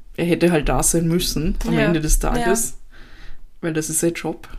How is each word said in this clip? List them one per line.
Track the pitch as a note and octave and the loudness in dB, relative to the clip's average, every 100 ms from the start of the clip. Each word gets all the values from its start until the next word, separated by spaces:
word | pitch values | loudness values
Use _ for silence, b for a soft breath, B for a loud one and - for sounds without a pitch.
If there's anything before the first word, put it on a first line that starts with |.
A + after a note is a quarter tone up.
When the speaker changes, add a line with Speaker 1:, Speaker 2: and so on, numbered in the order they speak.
| - - | -16 -4
Speaker 1:
er | E3+ | 0
hätte | E3 F3 | 4 4
halt | D#3+ C#3 | 4 2
da | C3 | 2
sein | - E3+ E3 | 2 2 2
müssen | F3 - D3 D#3+ - A3+ | 0 0 -2 -2 -2 0
am | |
Speaker 2:
Ja. | E3 | 2
Speaker 1:
Ende | G#3 E3 | 2 2
des | D3+ - | 4 2
Tages. | - A#3+ A#3 A3+ - | 4 0 2 0 0
Speaker 2:
Ja. | - - b b b b b - - | -8 -14 b b b b b -10 -8
Speaker 1:
Weil | E3+ | -4
das | D#3 D#3 | -2 -2
ist | D#3 | 0
sein | E3+ | -2
Job | E3+ D#3+ E3 - | -2 -8 -8 -10